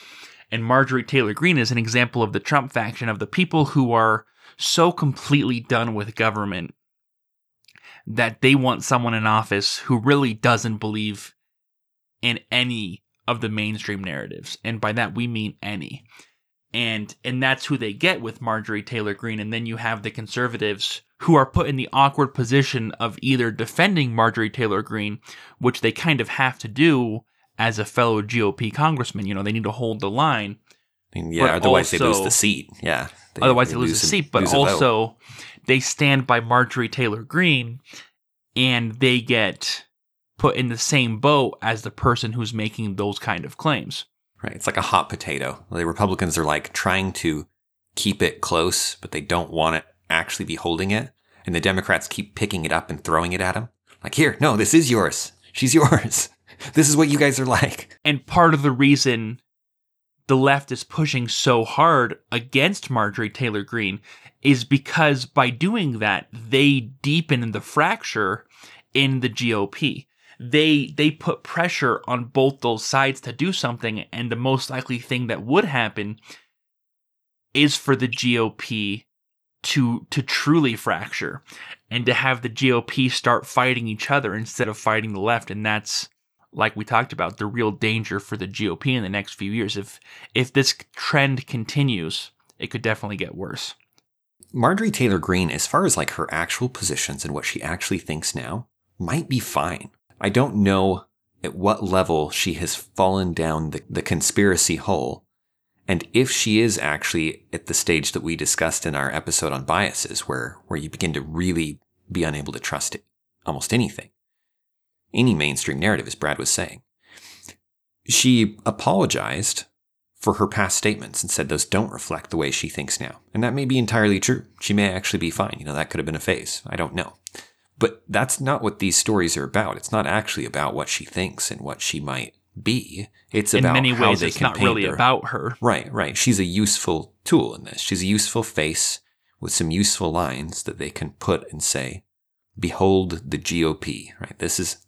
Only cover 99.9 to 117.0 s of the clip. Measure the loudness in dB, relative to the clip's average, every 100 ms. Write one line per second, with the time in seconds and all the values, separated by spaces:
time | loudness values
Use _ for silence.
99.9 | _ _ -6 0 2 2 4 4 4 4
100.9 | 0 -4 _ _ _ -10 -2 0 0 2
101.9 | 2 4 2 0 -2 -2 -2 -4 -6 -6
102.9 | 0 2 2 0 0 -2 -2 -4 -6 -8
103.9 | -6 -2 0 0 2 4 4 2 0 0
104.9 | -2 -2 -8 _ _ _ _ _ _ -4
105.9 | -4 0 0 2 0 2 4 4 2 -2
106.9 | -2 -2 -2 -2 -4 _ -10 -4 -2 2
107.9 | 0 0 -4 -4 -4 -2 0 0 -2 -4
108.9 | -4 -2 -4 -2 -2 -2 -4 -2 0 0
109.9 | -4 -6 -6 -6 -6 -6 -10 -8 -8 -8
110.9 | -6 -4 -4 -6 -4 -2 0 -2 -6 _
111.9 | _ -8 -2 -2 -4 -8 -8 -6 -6 -6
112.9 | -8 _ _ _ _ -8 -8 -2 0 0
113.9 | -6 -18 _ _ _ _ _ _ _ _
114.9 | _ _ 2 4 4 0 -2 -4 -2 0
115.9 | 0 -4 -6 -4 -2 -2 -2 -4 -8 _
116.9 | _